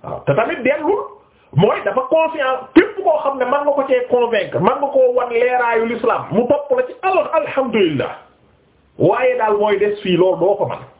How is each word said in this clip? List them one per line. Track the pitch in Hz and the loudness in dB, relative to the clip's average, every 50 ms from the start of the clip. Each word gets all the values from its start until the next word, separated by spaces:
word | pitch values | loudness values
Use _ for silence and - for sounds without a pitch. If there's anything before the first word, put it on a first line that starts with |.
| - | -12
Waaw. | - - - - | -12 -12 -8 -2
Te | - 139 | 0 0
tamit | 202 226 - 339 - 233 | 0 0 -2 -4 -2 -2
dellul, | 254 294 - 302 339 403 - - - - - _ _ _ _ _ _ - | -2 -2 0 0 -2 -2 -2 -4 -10 -14 -20 _ _ _ _ _ _ 0
mooy | 131 185 - - - - | 2 2 2 2 0 -4
dafa | 202 214 254 254 - | -4 -2 -2 -2 0
conscient, | 311 320 320 320 320 311 269 262 262 - - - - | 0 2 2 0 -2 -4 -2 -2 -2 -4 -6 2 4
képp | 320 381 427 - - - | 4 4 4 -4 -2 0
koo | 359 311 302 | 0 0 2
xam | 302 277 277 262 | 0 -2 -2 -2
ne | 247 | -2
man | 247 277 285 294 | 0 0 0 0
nga | 294 | 0
ko | 277 277 262 - | 0 0 0 0
cee | 262 247 247 - | 0 0 0 0
convaincre, | - 247 240 226 220 208 185 147 - 151 | 0 2 2 2 0 -2 -2 -2 -4 0
man | 170 208 254 285 | 2 2 2 2
nga | 285 269 | -2 0
koo | - 269 262 247 247 | 2 2 2 4 2
wan | 247 247 247 | 0 -2 0
leeraayu | 240 233 240 247 254 247 247 233 233 226 226 | 0 0 0 2 2 0 0 2 0 0 0
l'islam, | 226 240 220 - 233 202 - - - | -2 -4 -2 0 0 0 -2 -4 -2
mu | 160 202 247 240 | 0 0 2 2
topp | 285 294 - - 262 247 | 0 0 0 -2 -2 -2
la | 254 - | -2 -4
ci, | - - | -6 -6
alors | - 381 381 349 294 - 320 | -4 0 0 0 -2 0 -2
alhamdulillah. | 320 294 - - 269 262 247 220 220 196 165 151 127 101 - - - - _ _ _ _ _ _ _ _ _ _ _ _ _ _ - | -2 -2 -2 -4 -4 -4 -2 0 0 0 2 0 -2 -4 -6 -8 -12 -18 _ _ _ _ _ _ _ _ _ _ _ _ _ _ 0
Waaye | - 170 214 240 262 254 247 240 | 2 2 2 2 2 0 0 0
daal | 220 214 208 208 | 0 0 0 0
mooy | 208 214 208 196 | 2 0 2 2
des | 208 208 208 - | 0 -2 -2 -4
fii, | - 190 180 160 | -2 -2 2 2
loolu | 180 190 175 165 | 4 2 2 2
doo | 165 190 202 | 2 0 0
ko | 196 165 | 0 -2
man. | 131 - - - - - _ | -6 -6 -10 -12 -20 -20 _